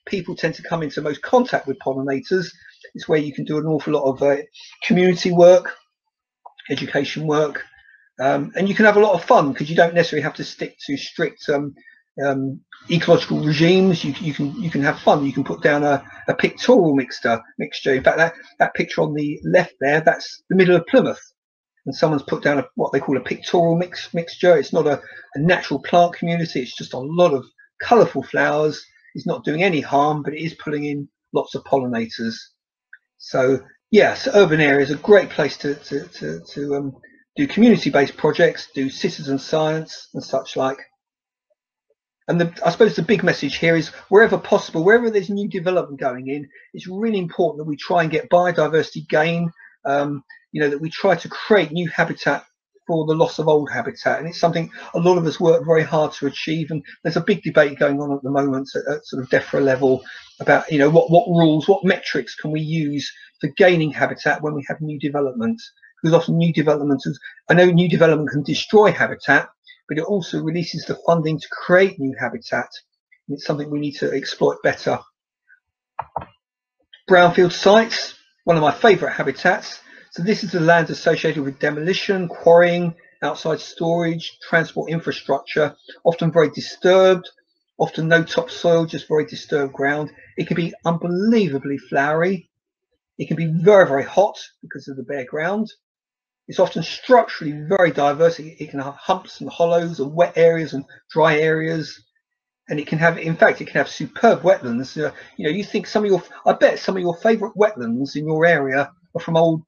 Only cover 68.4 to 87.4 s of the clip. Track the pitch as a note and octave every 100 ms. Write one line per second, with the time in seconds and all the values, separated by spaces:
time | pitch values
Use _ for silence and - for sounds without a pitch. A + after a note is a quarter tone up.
68.4 | C#3 - - G#3+ G#3 - A#2 - - C#3+
69.4 | - _ _ _ - D3+ E3 G3+ E3 D#3+
70.4 | D#3 E3+ E3 E3 - - - E3+ D#3 D#3
71.4 | - - - F3+ G3 F#3 C3+ A#2+ B2 A#2
72.4 | - B2+ - - _ _ _ _ - C#3
73.4 | - D3 D3 D3 D3 C#3 D3 C3+ C3+ -
74.4 | C#3+ C#3+ D3+ - - A#2+ - _ _ _
75.4 | _ _ _ _ _ - - - - _
76.4 | _ _ _ _ _ _ - F3+ F#3 G3
77.4 | F3+ - G3 G#3+ A3+ - - - _ _
78.4 | - E3 D3+ - D3 A#2+ C#3+ - C3+ B2+
79.4 | F3+ F#3+ - - _ - _ - F3 G#3
80.4 | G3 F3+ D#3+ E3+ E3 C#3+ E3+ E3 D#3+ D#3
81.4 | C3+ C3+ D3 D3 D#3+ F#3 - F#3+ F3 -
82.4 | E3+ E3+ F3 F3 F3 E3 _ - D3+ D3+
83.4 | E3 D3+ - - E3+ E3+ E3+ E3 - -
84.4 | - E3 D#3 - D3+ D#3+ D3+ - - C3+
85.4 | - - C#3+ - - - - E3+ E3 E3
86.4 | D3+ C#3 - - F3+ F#3+ F#3+ F#3 - _